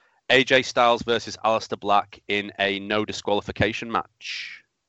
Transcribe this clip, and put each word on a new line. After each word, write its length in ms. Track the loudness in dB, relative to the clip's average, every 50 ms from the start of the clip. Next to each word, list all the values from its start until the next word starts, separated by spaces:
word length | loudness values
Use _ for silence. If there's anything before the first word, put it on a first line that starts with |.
| _ _ _ _ _ 2
A 140 | 4 4 4
J 180 | 6 4 2
Styles 420 | 2 2 2 2 4 4 4 2 0
versus 340 | -2 -2 -2 -2 -6 -8 -2 0
Aleister 340 | 0 0 0 -2 -4 -10 -6
Black 420 | -2 2 2 2 2 0 -8 -14 _ -4
in 240 | -2 -2 -4 -4 -4 -2
a 200 | -2 -2 -2 -2
no 260 | -4 -2 -2 -2 -2
disqualification 840 | -2 -6 -6 -2 -2 -2 -2 -2 -4 -2 0 0 0 0 -4 -6 -4
match. 760 | -4 -4 -4 -4 _ _ -14 -12 -10 -10 -10 -12 -14 -18 _ _ _ _ _